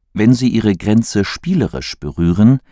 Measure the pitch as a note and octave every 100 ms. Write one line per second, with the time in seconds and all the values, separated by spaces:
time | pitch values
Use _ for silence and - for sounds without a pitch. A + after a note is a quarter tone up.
0 | _ - A2 B2 B2+ A2+ G#2+ F#2+ G#2 G#2+
1 | A2+ G#2 G2 - - F#3 G2+ - - -
2 | D2 D2 E2+ F2 G#2+ C3 _